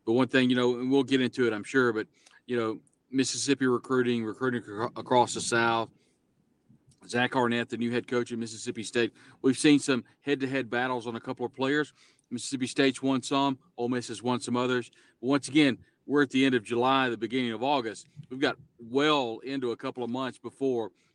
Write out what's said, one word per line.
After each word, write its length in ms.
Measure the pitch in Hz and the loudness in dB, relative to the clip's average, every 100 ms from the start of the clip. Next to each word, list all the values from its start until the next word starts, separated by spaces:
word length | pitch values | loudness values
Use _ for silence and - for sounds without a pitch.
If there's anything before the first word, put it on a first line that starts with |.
But 100 | 113 | 0
one 160 | 120 127 | 2 4
thing, 200 | 135 127 | 4 4
you 60 | 123 | 4
know, 240 | 123 120 | 2 0
and 100 | 127 | 2
we'll 120 | 135 | 2
get 180 | 123 131 | 4 2
into 240 | 123 131 120 | 0 2 0
it, 80 | |
I'm 100 | 107 | 0
sure, 300 | - 135 123 | -2 2 2
but, 140 | 107 95 _ _ _ - | 0 -6 _ _ _ -6
you 100 | 120 | -2
know, 220 | 110 110 - _ _ | -2 -6 -14 _ _
Mississippi 560 | 131 123 123 123 135 131 | -2 -2 -2 -2 0 2
recruiting, 580 | 120 - 127 123 120 110 | 0 0 0 0 -2 -4
recruiting 380 | 95 127 120 | -4 -4 -4
acro-, 300 | 104 104 120 113 | -6 -8 -6 -8
across 400 | - 127 113 113 | 2 4 4 0
the 60 | |
South. 480 | - 117 117 113 110 _ _ _ _ _ _ _ _ _ _ _ - | -2 2 2 0 -2 _ _ _ _ _ _ _ _ _ _ _ -6
Zach 280 | 120 127 131 | -2 0 2
Arnett, 340 | 120 120 117 | 2 0 -2
the 80 | 113 | -4
new 140 | 117 | -2
head 160 | 123 - | -2 -2
coach 240 | 123 120 | -2 -2
at 80 | 117 | -6
Mississippi 420 | 113 110 123 117 | -8 -8 -10 -8
State. 320 | 98 120 110 - - _ | -4 -2 -2 -4 -20 _
We've 160 | 135 127 | 0 4
seen 180 | 151 143 | 6 6
some 260 | 143 123 - _ | 4 -2 -4 _
head-to-head 500 | 143 139 131 135 117 | -4 -2 -2 -4 -4
battles 340 | 123 127 127 113 | -2 -2 -4 -6
on 100 | 113 | -8
a 60 | |
couple 240 | 127 127 120 | -10 -8 -8
of 80 | |
players. 400 | - 135 147 147 _ _ _ _ | -4 -2 -2 -4 _ _ _ _
Mississippi 340 | 120 - 131 123 | -10 -6 -6 -2
State's 380 | - 139 127 | 2 2 2
won 180 | 135 131 | -2 -2
some. 380 | - 139 139 131 _ - | 0 0 0 -2 _ -6
Ole 120 | 120 | -4
Miss 180 | 123 117 | -2 -6
has 160 | 104 | -6
won 160 | 120 120 | -2 -2
some 180 | 117 123 | -2 -2
others. 320 | 123 123 - _ _ _ | 0 0 -2 _ _ _
But 80 | 123 | 0
once 220 | 143 - | 0 2
again, 280 | 147 143 107 - _ - | 4 4 2 -8 _ -2
we're 160 | 143 | 2
at 80 | 131 | 2
the 140 | 131 135 | 4 4
end 100 | 123 | 2
of 80 | |
July, 460 | 98 117 131 135 127 | 0 0 2 2 2
the 60 | 110 | -2
beginning 360 | 110 131 120 | -4 -4 -4
of 120 | 110 | -4
August. 440 | 131 143 110 95 - 147 - | 0 0 -2 -10 -16 -20 -16
We've 100 | 131 | -4
got 180 | 139 - - _ | -2 -4 -12 _
well 600 | 117 131 151 147 117 113 | -4 2 4 4 0 -4
into 280 | 131 139 120 | -8 -4 -4
a 60 | 113 | -4
couple 260 | 135 127 | -6 -6
of 60 | 117 | -6
months 300 | 127 131 - | -4 -6 -8
before 520 | 117 - 135 120 104 - _ | -14 -4 -2 0 -4 -10 _